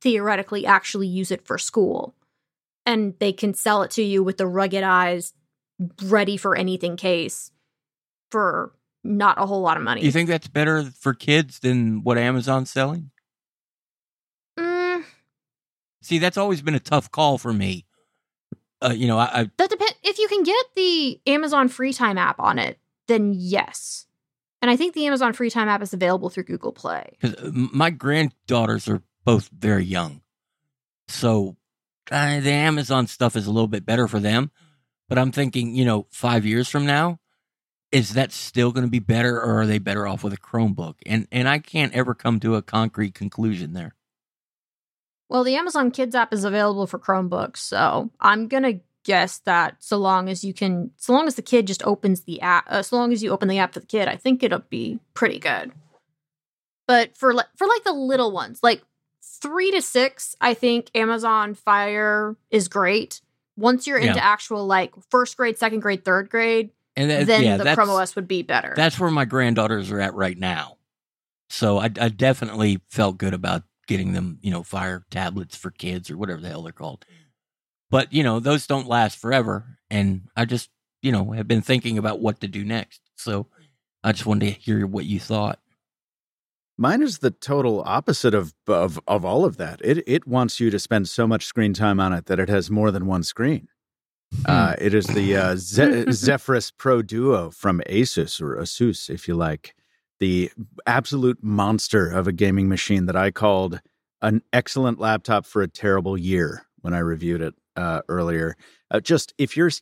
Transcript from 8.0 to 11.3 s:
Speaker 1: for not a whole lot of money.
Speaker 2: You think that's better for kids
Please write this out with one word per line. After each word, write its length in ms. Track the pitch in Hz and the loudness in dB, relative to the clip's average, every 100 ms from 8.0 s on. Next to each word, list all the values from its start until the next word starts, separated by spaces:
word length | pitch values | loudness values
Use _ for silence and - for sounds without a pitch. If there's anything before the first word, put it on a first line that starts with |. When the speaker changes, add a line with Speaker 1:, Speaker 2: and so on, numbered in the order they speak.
| _ _ _ | _ _ _
Speaker 1:
for 420 | 220 190 147 - _ _ _ | -2 0 -2 -6 _ _ _
not 380 | - 202 202 - | -4 2 2 2
a 60 | 196 | 0
whole 160 | 196 | 0
lot 160 | 175 - | 0 0
of 40 | |
money. 200 | 120 117 | -2 0
Speaker 2:
You 80 | 143 | 2
think 160 | 160 170 | 2 0
that's 200 | 165 - | -2 -2
better 340 | 147 151 156 | 0 2 2
for 300 | 139 - 139 | -2 -4 -4
kids 460 | 123 - | -2 2